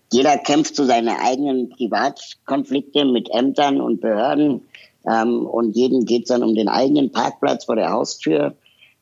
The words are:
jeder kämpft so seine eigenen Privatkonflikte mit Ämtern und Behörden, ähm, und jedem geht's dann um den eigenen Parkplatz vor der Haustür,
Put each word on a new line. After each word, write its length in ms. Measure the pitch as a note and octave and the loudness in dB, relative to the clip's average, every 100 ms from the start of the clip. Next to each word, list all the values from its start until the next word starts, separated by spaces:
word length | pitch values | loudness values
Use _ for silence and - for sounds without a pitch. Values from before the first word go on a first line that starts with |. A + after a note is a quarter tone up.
| _ | _
jeder 260 | B2 D3 C#3+ | 2 2 2
kämpft 380 | - D3 D3 - | 2 0 0 0
so 100 | B2+ | 2
seine 340 | A#2 A2+ F2+ | 2 0 -2
eigenen 500 | G#2+ C3 C#3+ C3 A#2+ | -2 -2 -2 -2 -4
Privatkonflikte 1400 | - A2+ G#2+ B2+ - - - - C#3 - C3+ - D3 C#3 | -6 -4 -2 -2 -4 -16 -20 -6 -4 -2 -4 -2 0 2
mit 240 | A#2+ - | 0 0
Ämtern 480 | A2+ C3+ - C#3+ C#3 | 0 0 2 0 0
und 220 | A#2+ A#2 | -2 -2
Behörden, 600 | A2+ G#2 C3 D3 D3+ B2 - - - _ - | 0 0 0 2 0 0 -8 -20 -20 _ -2
ähm, 360 | A2+ A2+ A#2 A#2 | 0 0 0 -2
und 300 | A#2+ A#2 A2 | -2 0 2
jedem 300 | B2+ C3 G#2+ | 2 2 2
geht's 220 | A#2+ A#2 | 0 0
dann 160 | B2 | 0
um 100 | A2+ | 2
den 140 | A2 G2+ | 0 0
eigenen 440 | G#2 C#3 D3 C3 | 2 2 2 2
Parkplatz 520 | - C3+ - C#3 C3 - | 0 -4 -2 -2 -2 -2
vor 120 | A2 | -2
der 140 | E2+ | 0
Haustür, 640 | G#2+ C#3 - D#3 D3+ D3 - _ _ - _ | -2 -4 -4 -2 0 -2 -6 _ _ -20 _